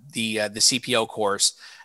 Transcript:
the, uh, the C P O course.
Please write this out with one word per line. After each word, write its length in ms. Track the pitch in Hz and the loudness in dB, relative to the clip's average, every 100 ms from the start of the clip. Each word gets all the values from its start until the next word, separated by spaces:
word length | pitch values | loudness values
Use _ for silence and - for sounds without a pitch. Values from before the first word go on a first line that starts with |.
| 139 | -10
the, 280 | 120 110 107 | -4 -2 -2
uh, 80 | 104 | -2
the 120 | 107 | 2
C 180 | - 127 | 2 2
P 180 | - 120 | 0 0
O 100 | 113 | 0
course. 480 | - 104 101 - - - - | 0 -2 2 0 -2 -20 -20